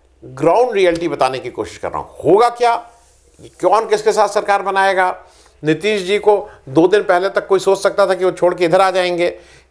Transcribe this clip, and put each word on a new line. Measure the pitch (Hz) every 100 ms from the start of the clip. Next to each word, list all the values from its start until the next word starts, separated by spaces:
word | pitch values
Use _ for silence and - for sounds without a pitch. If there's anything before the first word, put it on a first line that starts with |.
| _ _
ग्राउंड | 127 131 165 196 247
रियलिटी | 202 180 160 170
बताने | 143 131 131
की | 120
कोशिश | 117 107 -
कर | 90
रहा | 78
हूँ। | - -
होगा | 131 196 240
क्या, | 240 240 240 - - _ _ _ _
कौन | - - 175 208 220
किसके | 208 214
साथ | 202 208
सरकार | 208 202 202
बनाएगा? | 190 196 196 185 185 185 - _ _ _
नीतीश | 147 156 202 214
जी | 180 208
को | 208 202 - - -
दो | 135 175
दिन | 208
पहले | 185 180 190
तक | 196 -
कोई | 190
सोच | 190 190
सकता | 196 - 190
था |
कि | 185
वो | 185
छोड़ | 160 175
के | 180
इधर | 170 185
आ | 190
जाएंगे? | 185 180 175 170 - - - _